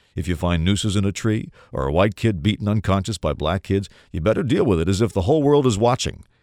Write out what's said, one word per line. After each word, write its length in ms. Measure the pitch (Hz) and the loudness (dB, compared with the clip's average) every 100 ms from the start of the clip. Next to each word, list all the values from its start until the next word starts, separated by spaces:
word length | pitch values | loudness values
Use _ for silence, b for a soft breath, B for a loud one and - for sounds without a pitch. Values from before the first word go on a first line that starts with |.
| _ - | _ -8
if 120 | 85 | -6
you 80 | 82 | -2
find 280 | 87 85 | 0 0
nooses 320 | 87 101 110 98 | 2 0 0 -2
in 80 | |
a 80 | 98 | -2
tree 380 | - 113 110 - b b | -2 -2 -2 -4 b b
or 160 | - 67 | -4 -2
a 40 | |
white 240 | 80 107 - | 2 2 2
kid 280 | 117 92 | -2 0
beaten 240 | 90 104 104 | -2 -2 -2
unconscious 500 | 107 95 95 92 104 | -2 0 -2 -2 -4
by 160 | 80 | -4
black 300 | - 76 95 | -2 -2 -2
kids, 260 | - 98 98 b b | -2 -2 -2 b b
you 100 | - | -2
better 220 | 90 110 | 0 0
deal 220 | 240 165 143 | 0 2 2
with 140 | 85 | 2
it 100 | 82 | 2
as 120 | 95 | 0
if 120 | 110 | 0
the 80 | 98 | 0
whole 200 | 90 156 | 0 2
world 240 | 143 147 131 | 4 4 4
is 140 | 98 | 2
watching. 460 | 117 127 - - - _ | 0 0 -4 -10 -20 _